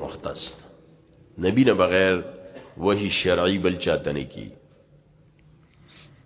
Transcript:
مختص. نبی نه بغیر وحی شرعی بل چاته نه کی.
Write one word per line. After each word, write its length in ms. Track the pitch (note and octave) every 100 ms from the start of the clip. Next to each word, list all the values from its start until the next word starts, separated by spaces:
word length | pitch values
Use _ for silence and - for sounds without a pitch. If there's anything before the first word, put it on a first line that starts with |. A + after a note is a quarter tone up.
مختص. 520 | D2 - D2+ C#2 - - - - _ _ _ _ _ -
نبی 260 | F2+ A2+
نه 100 | B2+
بغیر 500 | F#2+ F2+ F#2 F#2+ F2+ E2+ - - - - -
وحی 320 | F2 G#2 G2+
شرعی 480 | - F#2+ F2 F2+ G2
بل 180 | F2+ F2+
چاته 360 | F2 D#2 D#2
نه 120 | C#2+
کی. 240 | C2 A1+ G#1+ - _ _ _ _ _ _ _ _ _ _ _ _ _ - - -